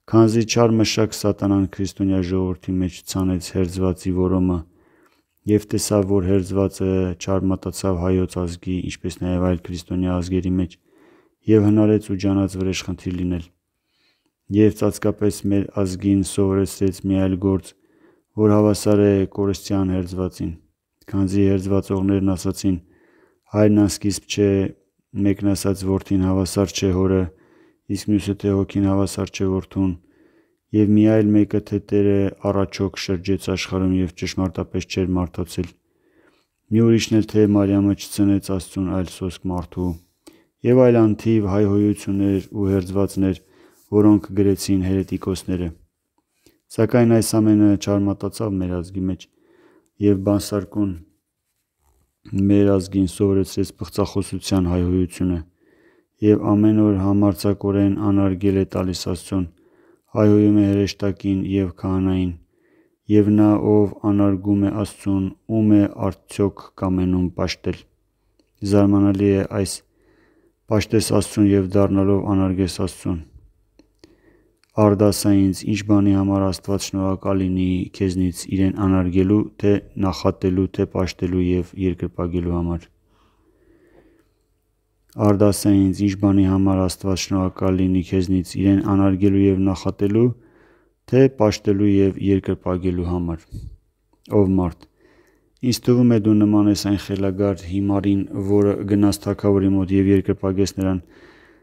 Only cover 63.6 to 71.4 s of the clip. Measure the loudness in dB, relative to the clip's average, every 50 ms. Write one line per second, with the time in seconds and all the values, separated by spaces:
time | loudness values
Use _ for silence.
63.6 | 2 2 2 2 2 0 -2 -4 -2 -2 0 2 2 0 0 -2 -2 -2 0 0
64.6 | 0 0 -2 -4 -6 -8 -8 -10 -6 -4 -2 -2 -2 -4 -6 -10 _ -4 -2 0
65.6 | 4 4 4 4 4 2 -2 -4 -6 -6 -6 -8 _ -10 -4 -2 -2 -2 -2 -6
66.6 | -14 -20 _ -6 -4 -2 -2 0 0 0 0 0 -2 -2 -4 -4 -6 -6 -6 -8
67.6 | -8 -8 -8 -8 -12 _ _ _ _ _ _ _ _ _ _ _ _ _ _ _
68.6 | -4 0 2 4 4 4 4 2 2 2 0 0 0 2 2 0 -2 -2 -4 -4
69.6 | -4 -4 -6 -12 -16 _ _ _ _ _ _ _ _ _ _ _ _ _ _ _
70.6 | _ -4 -2 -2 0 0 0 0 0 0 0 -2 -2 -2 0 2